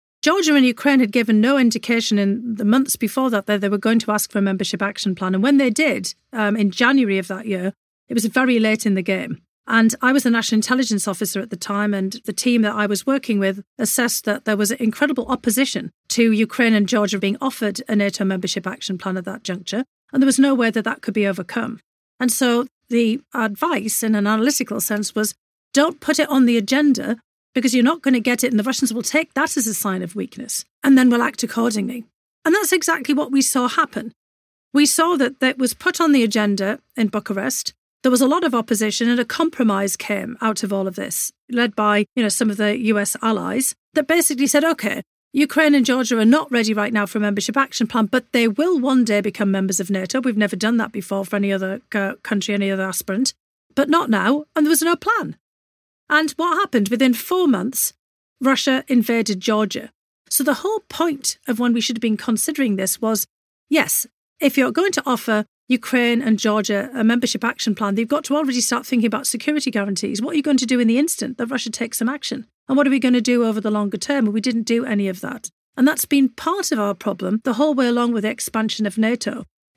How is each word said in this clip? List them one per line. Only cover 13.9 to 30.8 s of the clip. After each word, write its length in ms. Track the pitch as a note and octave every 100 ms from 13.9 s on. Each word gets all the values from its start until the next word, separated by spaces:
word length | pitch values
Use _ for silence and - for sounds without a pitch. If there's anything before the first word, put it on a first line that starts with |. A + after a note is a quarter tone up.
| - A#3+ -
that 220 | A3 G#3 -
there 100 | G#3
was 160 | G#3
incredible 540 | - A3+ - D4 C4 -
opposition 640 | C4+ A#3+ A3+ C#4 - - - -
to 220 | - A#3
Ukraine 420 | G#3+ A3 - A#3
and 140 | G#3+ G3
Georgia 320 | A3 G3+ G3+
being 180 | G3 G#3+
offered 400 | C4+ - G#3+ F#3+ -
a 60 | G#3
nato 260 | G3+ -
membership 420 | F#3+ F#3+ F#3 G3 F#3
action 320 | - - F#3
plan 200 | F#3+ F#3
at 80 | F3+
that 180 | F#3
juncture, 400 | - F3+ F3 G#3+ C4+ _ _
and 100 | C4+
there 20 | C4+
was 140 | B3+
no 160 | C#4 C4
way 140 | A3+
that 160 | A3+ A3+
that 160 | -
could 120 | -
be 140 | G#3 G3
overcome. 540 | F#3 F3 A#3 A3 - _ _ _ -
And 100 | B3
so 340 | - B3 A#3+ B3+ _ -
the 320 | A#3 A#3 B3 -
advice, 720 | B3+ A3 G3+ E4+ C4 G#3+ -
in 120 | A3 G#3
an 100 | G3+
analytical 540 | A3 B3+ C#4 - -
sense, 360 | - G#3 G3+ G#3+
was 200 | G#3+ - _ _ _
don't 260 | C4+ D#4 -
put 180 | - -
it 120 | D#4
on 160 | C4+ A#3+
the 100 | A#3
agenda 640 | G3+ C4+ D4 A3 F#3+ A3+ _ _ _
because 200 | B3+ A#3
you're 100 | B3
not 180 | B3 E4
gonna 180 | C4+ B3
get 240 | A#3+ B3
it, 80 | B3
and 80 | G#3+
the 40 |
Russians 300 | A3+ B3 C4+
will 100 | A3+
take 300 | - D4+ D#4+
that 240 | C4+ D#4 D4
as 100 | A3
a 60 |
sign 280 | - G3+ F#3
of 140 | F3+ G#3
weakness, 500 | F3+ - A3+ - - _